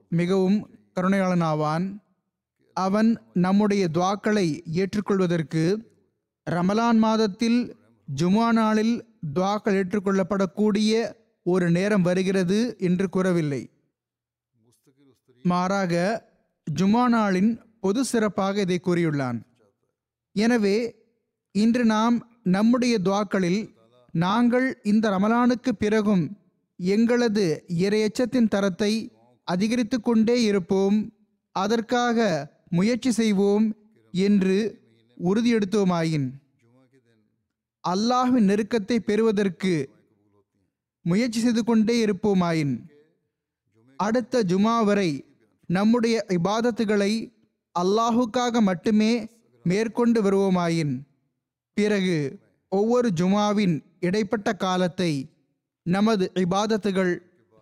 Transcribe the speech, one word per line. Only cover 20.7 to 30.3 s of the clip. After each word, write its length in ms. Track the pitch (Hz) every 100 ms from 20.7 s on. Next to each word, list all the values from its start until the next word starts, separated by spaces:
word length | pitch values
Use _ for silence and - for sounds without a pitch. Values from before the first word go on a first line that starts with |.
| 208 240 - _ _ _ _ _ 196
இன்று 300 | 220 240 226
நாம் 420 | 214 226 240 - _
நம்முடைய 560 | - 185 220 247 247 233
துஆக்களில், 760 | 185 196 208 202 180 190 214 - _ _ _
நாங்கள் 680 | 165 175 220 240 247 262 -
இந்த 260 | 208 208 220
ரமலானுக்கு 600 | 190 208 233 247 247 -
பிறகும் 680 | 220 208 220 208 202 147 - _ _ _ _
எங்களது 840 | 180 202 226 240 240 208 185 147 - 170
இறையச்சத்தின் 720 | 190 214 214 214 254 262 220
தரத்தை 640 | 202 202 170 208 220 - - _ _ -
அதிகரித்து 520 | 180 214 240 226 262
கொண்டே 440 | 226 226 220